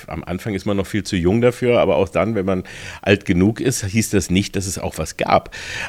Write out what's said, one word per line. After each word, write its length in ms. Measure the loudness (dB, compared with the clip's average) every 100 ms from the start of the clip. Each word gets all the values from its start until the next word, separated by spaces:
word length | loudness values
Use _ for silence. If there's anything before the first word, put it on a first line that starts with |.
| -10
am 180 | -10
Anfang 300 | -6 -6 -4
ist 100 | -4
man 140 | -2 -2
noch 80 | -2
viel 160 | -4
zu 140 | -2 2
jung 260 | 4 4
dafür, 380 | 4 2 2 4
aber 160 | 4 4
auch 120 | 2
dann, 260 | 2 0
wenn 120 | 0 0
man 180 | -2 -4 -14 -16 -6
alt 240 | 2 2 2
genug 340 | 4 4 2
ist, 240 | -2 -2
hieß 240 | -2 -2 0
das 220 | 0 2
nicht, 260 | 0 0 -4
dass 100 | -6
es 120 | -6
auch 180 | -6 -6
was 220 | -8 -4
gab. 360 | 2 2 0 -14 -12 -10